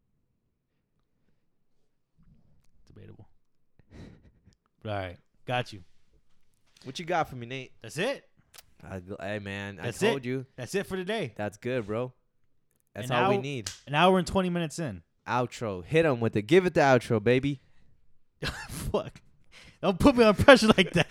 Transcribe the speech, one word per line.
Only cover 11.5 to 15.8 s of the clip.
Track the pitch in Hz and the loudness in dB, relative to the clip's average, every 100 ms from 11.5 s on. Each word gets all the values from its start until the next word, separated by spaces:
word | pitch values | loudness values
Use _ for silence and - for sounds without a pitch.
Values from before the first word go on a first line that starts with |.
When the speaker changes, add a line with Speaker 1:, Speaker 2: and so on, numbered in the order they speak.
| - | -8
Speaker 2:
good, | 120 127 101 | -8 -6 -6
bro. | 110 127 - _ _ _ _ _ _ _ | -6 -8 -12 _ _ _ _ _ _ _
That's | - 123 | -12 -4
Speaker 1:
An | 123 | 0
Speaker 2:
all | 190 | 0
we | 202 | 0
Speaker 1:
hour, | |
Speaker 2:
need. | 139 135 101 - - | -2 -8 -10 -12 -4
Speaker 1:
an | 143 | 2
hour | 180 185 | 4 4
and | 170 | 0
twenty | 196 180 | -2 -2
minutes | 175 165 - | -2 -6 -6
in. | 151 92 - _ - | -10 -10 -16 _ -6
Speaker 2:
Outro. | 120 123 - 113 92 | -2 -2 -4 -8 -8